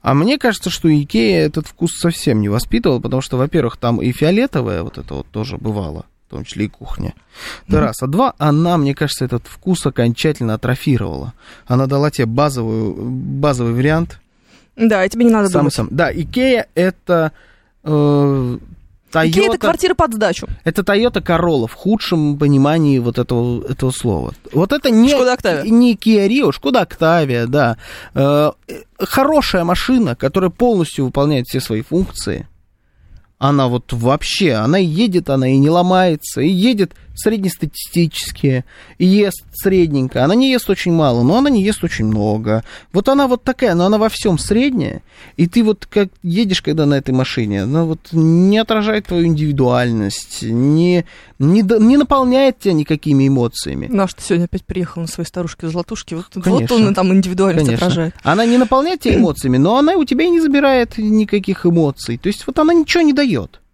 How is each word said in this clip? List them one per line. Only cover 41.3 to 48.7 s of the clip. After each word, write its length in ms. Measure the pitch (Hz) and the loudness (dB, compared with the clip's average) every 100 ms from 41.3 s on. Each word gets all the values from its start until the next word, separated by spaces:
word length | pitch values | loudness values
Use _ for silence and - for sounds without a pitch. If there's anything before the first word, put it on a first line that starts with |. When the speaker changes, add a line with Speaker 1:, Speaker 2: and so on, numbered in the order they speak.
| 208 | 2
Speaker 1:
она 120 | 285 | 2
не 120 | 247 | 2
ест 200 | 196 214 | 0 -2
очень 220 | 170 - 110 | -4 -4 -2
много. 580 | 107 104 107 110 110 - - - | 0 0 -2 -2 -4 -4 -18 -4
Вот 160 | 175 208 | -2 0
она 180 | 269 277 | 2 2
вот 160 | 247 | 0
такая, 300 | - 254 247 | -2 -2 0
но 120 | 170 180 | 2 2
она 120 | 208 | 2
во 100 | 220 | 0
всём 300 | - 214 170 | 0 -2 -2
средняя. 640 | - 214 277 254 143 - - - - - | 0 0 0 -2 -4 -8 -16 -20 -20 -2
И 100 | 170 | 0
ты 160 | 240 | 2
вот 220 | 220 208 - | 2 0 -2
как 220 | - 196 _ | -2 -2 _
едешь, 400 | 175 170 226 185 | -4 0 0 0
когда 240 | - 156 147 | -2 0 2
на 80 | |
этой 180 | 143 131 | 2 0
машине, 480 | 131 131 - 113 101 | -2 -2 -2 -2 -2
она 220 | 98 147 | 0 0
вот 240 | 165 160 - | -2 -4 -4
не 460 | 160 160 165 185 208 | 0 4 4 4 2
отражает 480 | 220 | 0